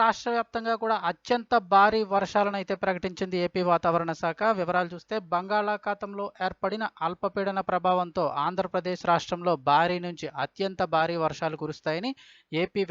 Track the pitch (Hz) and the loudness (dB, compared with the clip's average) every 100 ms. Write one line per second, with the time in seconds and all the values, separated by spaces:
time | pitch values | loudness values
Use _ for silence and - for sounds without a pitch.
0 | 226 - 240 233 226 233 226 220 220 214 | 2 2 -2 -2 -2 -4 -2 -2 -2 -2
1 | 175 175 - 240 233 233 180 196 208 220 | -2 -4 -2 -2 2 0 6 6 8 4
2 | 196 196 196 208 202 196 185 190 190 180 | 0 0 2 0 0 -2 -4 -2 -2 -2
3 | 190 175 185 180 175 185 180 170 175 165 | -4 -6 -4 -2 0 0 2 2 4 0
4 | 170 160 170 160 214 196 170 180 175 175 | 0 -4 -4 0 0 0 0 0 -2 -6
5 | - 214 170 175 190 208 208 202 208 202 | -6 -6 -2 -4 0 -2 0 -2 -4 -6
6 | 202 202 202 - 185 - 190 214 214 - | -8 -8 -8 -4 -6 -4 -4 -4 -6 -4
7 | 160 180 196 202 196 196 190 180 180 180 | -6 -2 -4 -2 -2 -2 -2 0 2 2
8 | 180 185 147 135 156 185 180 180 175 180 | 0 0 -2 0 -2 -2 -2 -2 -2 -2
9 | - 170 - 175 175 156 135 143 175 175 | 2 2 0 -2 0 0 4 4 4 0
10 | 175 165 156 139 139 - 190 190 175 160 | -6 -8 -8 -6 -6 -4 -4 -2 0 2
11 | 165 170 156 143 160 156 156 - 156 160 | 2 0 -2 -2 -4 -4 -8 -6 -4 -4
12 | 247 269 - - - 156 185 202 | -4 -8 -14 -20 -6 -2 -2 -2